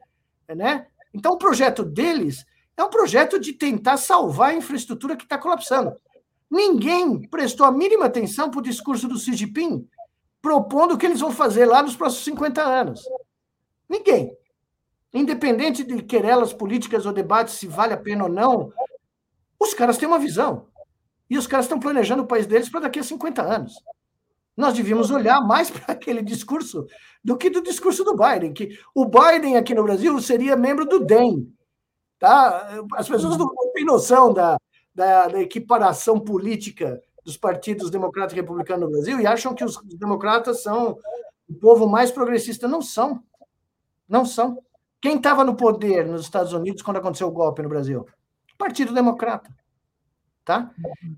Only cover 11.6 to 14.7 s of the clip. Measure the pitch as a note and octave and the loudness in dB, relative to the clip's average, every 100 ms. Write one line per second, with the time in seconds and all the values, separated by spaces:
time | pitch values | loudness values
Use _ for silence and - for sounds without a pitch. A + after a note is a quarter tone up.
11.6 | A#3+ B3+ D4 - D4+ A#3+ D4 C#4+ D4 D#4 | 6 6 2 -2 -4 -4 -8 -4 -4 -2
12.6 | D4 C4 F#3 - C5 B4+ - _ _ _ | 0 0 -2 -8 -12 -12 -14 _ _ _
13.6 | _ _ - G#4 - G#3+ - - _ _ | _ _ -8 -2 2 2 0 -12 _ _
14.6 | _ | _